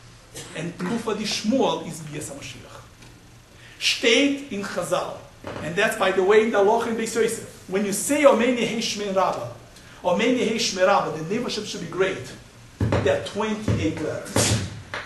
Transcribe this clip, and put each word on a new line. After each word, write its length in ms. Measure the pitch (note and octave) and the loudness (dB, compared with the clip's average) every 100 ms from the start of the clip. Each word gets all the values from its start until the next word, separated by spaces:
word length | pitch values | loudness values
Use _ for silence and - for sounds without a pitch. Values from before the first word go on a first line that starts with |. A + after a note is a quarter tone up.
| - - - - - - | -20 -20 -20 -16 -14 -10
And 200 | E3+ - | -8 -6
Tkufa 400 | F3+ A3+ A3 G3+ | -4 -4 -2 -4
di 60 | |
Shmuel 640 | G#3+ - G#3+ C4 F#3+ D#3+ D#3+ | -2 -4 0 2 2 0 -6
is 140 | D#3+ | -12
Bias 300 | D3+ D3 - | -10 -10 -10
HaMashiach. 500 | C#3 - - - - - - - - - - - - - - | -12 -14 -14 -18 -20 -20 -20 -20 -20 -20 -20 -20 -20 -20 -4
State 720 | - - - A#3+ C#4 C#4 - | -2 0 4 4 4 0 -6
in 120 | G3+ | -8
Chazal. 540 | G3+ F#3+ E3 E3+ - - - - - - | -6 -6 -2 -2 -4 -10 -16 -16 -12 -10
And 140 | D#3 E3+ | -6 0
that's, 200 | G#3+ G#3+ | 0 2
by 160 | F#3+ | 0
the 120 | F#3+ | 2
way, 200 | F#3 A3 | 6 6
in 80 | A#3 | 6
the 60 | G3+ | 4
Halacha 300 | G3 A#3 A#3 | 4 4 0
in 80 | A3 | -2
Beis 200 | A3+ A#3 | -2 0
Yosef. 540 | G#3+ - - - - | 0 0 -10 -16 -4
When 160 | F#3 G#3 | -2 0
you 80 | |
say 300 | - - D4 | -2 0 6
Omeini 420 | C#4+ G#3+ B3 A#3+ - | 8 8 4 2 0
Hei 120 | A3+ | -2
Shmei 380 | - G3+ G3+ F#3+ | -4 -4 -2 0
Rabbah, 320 | F3+ - - - - - - - | 0 0 -6 -12 -18 -20 -20 -4
Omeini 440 | F#3 F#3 A#3+ B3+ G3+ | 0 2 2 2 2
Hei 80 | A#3 | 0
Shmei 320 | - F#3 F#3 | -2 2 4
Rabbah, 240 | G3 D#3 | 4 2
the 120 | D#3 | -4
name 220 | D#3+ A3+ A3+ | -4 -4 -4
of 60 | |
Hashem 120 | - G3+ | -6 -8
should 160 | G3 | -8
be 60 | E3 | -6
great. 460 | F3 F#3+ - - - - - - - | 0 0 -2 -10 -14 -20 -20 -14 -4
There 420 | - - G#2 - | 0 2 2 0
are 40 | - | -2
twenty-eight 760 | G3+ A3 G#3+ - - D#3 - | -4 -4 -2 -2 0 0 -2
letters. 680 | - - - - - - G2 - - - | -4 -6 -4 0 2 0 -2 -10 -12 -10